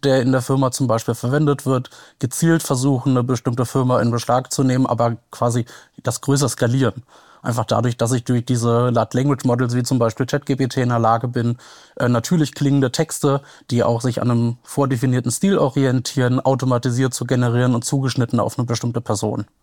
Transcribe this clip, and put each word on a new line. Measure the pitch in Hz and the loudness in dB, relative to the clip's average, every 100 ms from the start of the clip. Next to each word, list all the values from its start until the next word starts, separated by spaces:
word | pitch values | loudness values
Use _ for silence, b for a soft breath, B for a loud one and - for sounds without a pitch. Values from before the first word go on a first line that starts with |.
der | 143 131 | 2 2
in | 123 | 2
der | 131 | 0
Firma | 120 135 131 | 0 0 0
zum | - 127 | 0 0
Beispiel | 113 - | 0 -2
verwendet | 113 120 147 151 139 131 | -4 -2 2 2 0 0
wird, | 127 127 B B B | -2 -4 B B B
gezielt | 123 - 165 165 | -6 0 2 2
versuchen, | - 127 139 131 135 | 0 0 2 0 2
eine | 127 | 0
bestimmte | 120 123 127 120 117 | 0 -2 -2 -2 -2
Firma | 135 127 127 | 0 2 2
in | 117 | 2
Beschlag | 117 - 123 - | 0 0 0 0
zu | - | 0
nehmen, | 131 127 131 | 2 2 0
aber | 117 120 117 _ | 0 0 -2 _
quasi | - 120 120 117 B B B | -2 0 0 -4 B B B
das | - - | -6 -4
größer | - 139 127 | 0 2 0
skalieren. | - 120 131 120 - - B B B | 0 0 2 0 -2 -14 B B B
Einfach | - 117 110 | -4 -4 0
dadurch, | 110 120 117 | 0 0 0
dass | 113 | -2
ich | 123 | -2
durch | 123 123 120 | 0 -2 0
diese | 123 120 117 123 | 0 2 2 2
Large | 117 - 123 | 0 0 0
Language | 143 135 127 | 0 0 0
Models | 120 127 | 0 0
wie | 123 | -2
zum | 120 127 | -2 0
Beispiel | 117 - 131 | 0 0 -4
Chat | 143 - | -4 -2
G | 135 | -2
P | 127 | -2
T | - | 0
in | 123 | 0
der | 120 | 2
Lage | 113 117 123 | 2 2 0
bin, | 123 117 120 B B B - | -2 -2 -4 B B B -2
äh, | 123 | 0
natürlich | 120 - 175 143 | 0 2 0 0
klingende | - 143 143 131 | 0 2 2 2
Texte, | - 160 - 143 139 B B - | 0 -4 -2 0 0 B B -4
die | 120 | 0
auch | 110 117 | 2 0
sich | 127 120 | -2 -2
an | 123 | 0
einem | 120 117 117 | 0 0 -4
vordefinierten | - - 135 127 131 123 123 | -6 -2 0 0 0 0 -2
Stil | - 196 175 | -2 0 2
orientieren, | 135 143 135 127 - 135 123 127 | 2 2 0 0 -2 0 0 2
automatisiert | 131 131 127 120 127 120 131 - | 0 0 0 0 0 0 -2 -2
zu | 123 | -2
generieren | 127 123 120 127 | 0 2 2 2
und | 123 | 0
zugeschnitten | - 139 131 131 117 117 | -2 -2 -2 -2 0 0
auf | - - | -2 -4
eine | 120 | -4
bestimmte | 117 120 117 | -4 -4 -4
Person. | - 104 107 110 110 _ | -4 -4 -2 -4 -8 _